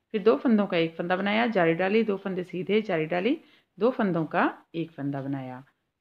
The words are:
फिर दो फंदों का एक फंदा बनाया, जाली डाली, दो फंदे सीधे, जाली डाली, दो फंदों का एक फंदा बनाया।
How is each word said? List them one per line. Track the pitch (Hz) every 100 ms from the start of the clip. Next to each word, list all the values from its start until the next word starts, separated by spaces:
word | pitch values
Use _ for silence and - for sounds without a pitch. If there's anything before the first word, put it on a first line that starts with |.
| _
फिर | 220
दो | 196 277
फंदों | 269 214 196
का | 175
एक | 165 165
फंदा | 175 180
बनाया, | 202 214 240
जाली | 196 165
डाली, | 165 190 220
दो | 214 190
फंदे | 196 185
सीधे, | 175 175 185 214
जाली | 214 165 156
डाली, | 175 214 320 - _ _ -
दो | 226
फंदों | 254 202 170 156
का | 175 285 - _
एक | 170 160
फंदा | - 139 139
बनाया। | 135 139 127 127 139 _ _ _